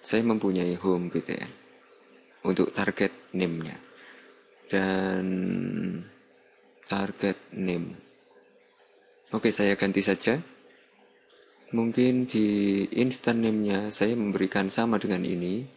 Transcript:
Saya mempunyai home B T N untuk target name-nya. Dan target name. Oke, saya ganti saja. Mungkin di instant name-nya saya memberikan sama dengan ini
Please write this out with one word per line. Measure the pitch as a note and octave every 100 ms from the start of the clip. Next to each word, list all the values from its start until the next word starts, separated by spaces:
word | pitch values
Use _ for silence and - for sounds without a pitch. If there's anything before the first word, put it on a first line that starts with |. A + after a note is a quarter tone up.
Saya | - G#2+ A#2
mempunyai | A2 G#2 F#2 F2 F2+
home | G2 F2+ F2
B | E2
T | - -
N | - - - - - - - - - -
untuk | F2+ F#2+ F2+ -
target | G2+ - G2 - -
name-nya. | F#2 F2+ E2 D#2+ - - - - - - - _ _ -
Dan | G2 F#2+ F#2+ F#2+ F#2+ F#2 F#2 F#2 F#2 F#2 F#2 F#2 E2+ F#2 - _ _ _ _ _ _ -
target | G2+ G2 G2 G2+ F#2 - -
name. | F#2 F2 E2+ E2 - _ _ - _ _ _ _ _ _ _ _ -
Oke, | A2+ A2+
saya | - G2+
ganti | G2 G2+ G2
saja. | G2+ F#2+ - C3+ - - - - _ _ _ _ _ - - _ -
Mungkin | A#2 A#2 A2+ B2+ B2+ B2+
di | A2 G#2+ G#2 G2+ G2 G2
instant | - B2+ B2+ - A#2
name-nya | A2+ A2 G#2 G2 G#2+
saya | - G#2
memberikan | A#2+ G#2 F#2+ F#2+ G#2 F#2+
sama | - A#2 G#2+
dengan | F#2+ F#2 F2+
ini | F2+ F2 G2+ C3+